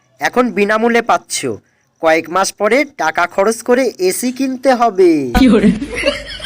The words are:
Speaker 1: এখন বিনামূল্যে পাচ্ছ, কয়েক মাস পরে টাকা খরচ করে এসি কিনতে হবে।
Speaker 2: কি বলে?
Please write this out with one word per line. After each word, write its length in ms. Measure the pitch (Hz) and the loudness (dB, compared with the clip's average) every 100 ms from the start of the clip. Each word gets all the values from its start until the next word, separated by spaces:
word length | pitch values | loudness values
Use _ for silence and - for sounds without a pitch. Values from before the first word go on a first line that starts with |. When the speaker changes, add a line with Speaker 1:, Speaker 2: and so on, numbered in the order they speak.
| _ - | _ -6
Speaker 1:
এখন 320 | 156 233 247 | -4 0 -2
বিনামূল্যে 500 | 185 202 220 233 233 | 0 0 0 2 0
পাচ্ছ, 440 | 226 175 - - 135 101 _ _ _ _ | 0 -2 -2 -8 -6 -8 _ _ _ _
কয়েক 280 | 160 160 160 | 0 0 0
মাস 240 | 180 190 | -2 -2
পরে 320 | - 208 247 294 | -2 0 0 -2
টাকা 420 | - 156 - 233 | -4 -4 -2 -2
খরচ 340 | - 196 226 | 0 0 -2
করে 300 | - 247 254 - | 0 0 0 -2
এসি 340 | 185 180 247 | -2 -2 -4
কিনতে 420 | 254 269 254 277 | -4 -6 -2 0
হবে। 580 | 247 233 185 185 160 - - | 2 0 2 4 2 0 2
Speaker 2:
কি 100 | 262 | 4
বলে? 220 | 208 208 - 277 480 - 587 571 - | 4 2 0 -4 -6 -4 -6 -8 -12